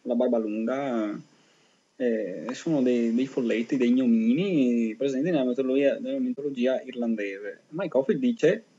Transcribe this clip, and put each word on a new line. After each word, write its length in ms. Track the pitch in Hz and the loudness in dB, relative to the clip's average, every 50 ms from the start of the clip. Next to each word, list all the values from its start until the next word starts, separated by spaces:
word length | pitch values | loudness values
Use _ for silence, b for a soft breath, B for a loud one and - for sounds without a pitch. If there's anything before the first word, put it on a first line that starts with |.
con 120 | _ 123 120 | _ -2 0
la 20 | |
barba 240 | 120 127 127 120 117 | 2 2 2 2 0
lunga, 800 | 110 107 104 110 110 117 127 135 143 139 123 113 107 104 104 - - _ b b b b b b b b b b b _ _ | 0 -2 -4 -4 -2 -2 -2 -2 -2 -2 -2 -2 -2 -4 -6 -8 -12 _ b b b b b b b b b b b _ _
eh, 500 | _ 131 120 113 110 107 92 90 - - 117 131 | _ -2 0 0 0 -2 -6 -6 -8 -8 -10 -10
sono 280 | - - 170 160 143 | -6 -4 -2 0 2
dei, 340 | 127 127 123 120 117 117 113 | 4 4 4 2 2 2 2
dei 120 | 120 131 | 0 0
folletti, 500 | 135 - - 127 117 110 110 117 - 147 | 0 -2 -2 -2 0 0 0 0 -2 0
dei 140 | 135 123 120 | 2 4 4
gnomini 1040 | 123 127 131 120 117 113 110 113 123 151 190 202 185 151 131 123 120 117 117 113 107 | 4 4 4 4 4 4 4 2 2 2 2 0 2 2 2 4 2 2 0 -2 -2
presenti 340 | - 135 139 135 127 139 180 | -2 -2 -2 0 0 0 0
nella 140 | 175 147 131 | 0 0 0
mitologia, 540 | 127 123 127 135 127 131 139 143 139 120 113 | 0 0 0 0 2 2 4 4 2 2 0
nella 200 | 117 127 135 139 | -4 -6 -4 -2
mitologia 640 | 127 127 123 139 143 147 139 123 120 127 131 - | -2 -4 -4 -4 -6 -6 -4 0 0 0 0 0
irlandese. 800 | - 131 120 123 120 117 113 107 101 101 98 98 104 101 - - _ _ | -4 -8 -8 -6 -2 -2 -2 -2 -4 -6 -6 -8 -10 -12 -12 -14 _ _
Mike 240 | - 160 196 170 - | -8 -8 -6 -2 0
Oldfield 260 | 127 139 - 226 147 | 0 2 2 0 0
dice 440 | 127 247 240 - - 160 196 226 - _ _ | 2 0 0 4 2 2 2 2 -4 _ _